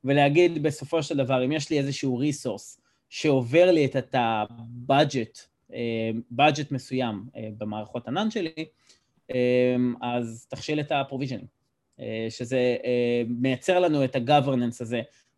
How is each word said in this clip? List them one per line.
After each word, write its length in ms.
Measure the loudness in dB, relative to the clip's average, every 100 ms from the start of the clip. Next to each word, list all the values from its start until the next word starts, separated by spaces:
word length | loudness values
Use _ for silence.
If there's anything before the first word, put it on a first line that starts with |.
ולהגיד 600 | 2 4 6 6 4 4
בסופו 400 | -2 -2 -4 -2
של 140 | -2 -2
דבר, 280 | 0 0 0
אם 60 |
יש 180 | -2 -2
לי 80 | -2
איזשהו 440 | -2 -2 -4 -2
resource 580 | -2 -2 -6 -8 -12 -20 _ _ _
שעובר 640 | -2 2 2 4 6 6
לי 140 | 6 4
את, 100 | 0
את 200 | -2 -2
ה-budget, 1200 | 0 0 -4 -8 -16 -14 2 4 4 0 -6 -10 -20 _ _
אה, 380 | -6 -4 -2 -2 -4 -6 2
budget 280 | 4 4 -4
מסוים, 520 | -6 -4 -4 -2 -6 -10 -12
אה, 140 | -12 -10
במערכות 500 | -8 -8 -8 -10 -6
ענן 240 | -4 -2
שלי, 340 | -4 -6 -8 -14 _ _ _ _ _ _
אה, 440 | 0 2 4 4 2 0 -2
אז 460 | -4 -4 -6 -10 _
תכשיל 300 | -12 -4 -4
את 120 | -2
ה-provisioning, 540 | -4 -4 -6 -8 -8 -12 _ _ _ _ -14
אה, 280 | -10 -6 -6
שזה, 480 | -8 -4 0 0 0
אה, 400 | -2 0 0 0 -2
מייצר 520 | -2 -2 -2 2 2
לנו 240 | 4 2
את 120 | 0 -2
ה-governance 600 | 4 4 4 0 -2 -4
הזה, 200 | -6 -4 -6 _ _